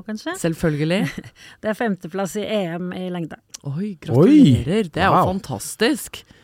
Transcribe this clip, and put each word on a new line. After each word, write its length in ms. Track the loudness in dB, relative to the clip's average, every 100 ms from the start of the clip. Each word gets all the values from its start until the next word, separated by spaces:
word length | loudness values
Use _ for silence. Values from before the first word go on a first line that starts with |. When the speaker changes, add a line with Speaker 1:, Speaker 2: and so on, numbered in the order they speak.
| -10
Speaker 1:
kanskje? 300 | -10 -10 -4
Speaker 2:
Selvfølgelig. 640 | -4 -2 -2 0 0 0 -2 -6 -16
Speaker 1:
<laughs> 280 | _ -20 -10
Det 60 | -6
er 60 | -4
femteplass 640 | -4 -4 -6 -6 -6 -6
i 60 | -4
E 140 | -4 -4 -6
M 140 | -8
i 160 | -8 -8
lengde. 260 | -8 -8 -12 _ -14 -10
Speaker 2:
Oi, 80 |
Speaker 3:
Oi. 240 | -6 -8 -10
Speaker 2:
gratulerer, 880 | -2 4 8 8 8 6 2 -2 -2
det 140 | 0
er 60 | 2
jo 60 | 4
Speaker 3:
Wow. 140 | 2
Speaker 2:
fantastisk. 880 | -2 -6 -10 -8 -2 0 0 -6 -16 -20 _